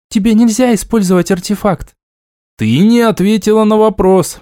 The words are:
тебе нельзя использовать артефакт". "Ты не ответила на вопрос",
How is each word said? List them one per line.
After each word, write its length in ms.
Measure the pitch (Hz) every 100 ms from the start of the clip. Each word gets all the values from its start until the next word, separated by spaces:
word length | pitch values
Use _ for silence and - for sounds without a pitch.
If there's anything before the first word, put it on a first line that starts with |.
| _
тебе 260 | 220 220 220
нельзя 380 | 233 214 254 220
использовать 560 | - 226 180 180 175
артефакт". 640 | 185 - 202 208 160 - _ _ _ _ _ _ -
"Ты 200 | 110 127
не 220 | 214 240
ответила 640 | 226 180 196 214 214 214
на 140 | 214 214
вопрос", 640 | 214 214 185 190 - -